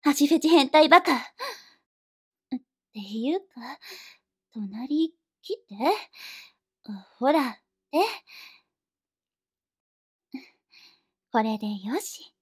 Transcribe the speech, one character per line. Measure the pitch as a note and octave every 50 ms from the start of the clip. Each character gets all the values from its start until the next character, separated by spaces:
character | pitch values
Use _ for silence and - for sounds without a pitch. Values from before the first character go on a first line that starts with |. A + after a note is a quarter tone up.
足 | - D4+ C#4 - C#4+
フ | C#4+ E4
ェ | D#4
チ | - D#4+
変 | E4+ D#4 C4+ C4
態 | - D#4 D#4 C#4
バ | D#4+ F#4
カ。 | F4+ F4+ C#4+
っ | A#3 - - _ - C5 C#5 A4+ - - - _ _ _ _ _ _ _ _ _ _ _ _ _ _ _ _ C4 B3+ _ _ _ _ _ _
て | _ G#3
い | G3 G3 G#3 A3 A#3 C4+ E4+
う | G4
か、 | G4 _ _ A#3+ A#3 B3+ C#4+ - - - F#4+ - - - - _ _ _ _ _ _ _
隣 | _ A3+ G#3 F#3+ G3 A3 B3 C#4+ D4 D#4 D#4+ D#4+ _ _ _ _ _ _
来 | _ - G4+ -
て。 | _ _ G3+ G3+ A#3 D#4 G#4+ G#4 - _ _ - - - - - - - _ _ _ _ _ _ _ - G#3 F#3+ - _ _ _
ほ | A#3+ C4+
ら、 | D4+ D#4+ C4+ A#3+ G#3+ _ _ _ _ _ _ _
え？ | - D#4 G4 A4+ G#4+ - _ _ - - - - - _ _ _ _ _ _ _ _ _ _ _ _ _ _ _ _ _ _ _ _ _ _ _ _ _ _ _ _ _ _ _ _ _ _ _ - C4 - - _ _ _ _ _ - - - _ _ _ _ _ _ _ _
こ | - A3+
れ | A3 A3 A3 G#3+
で | G#3+ G#3 G#3 G3 F#3
よ | G#3+ C4 G4
し。 | - - - - - - _ _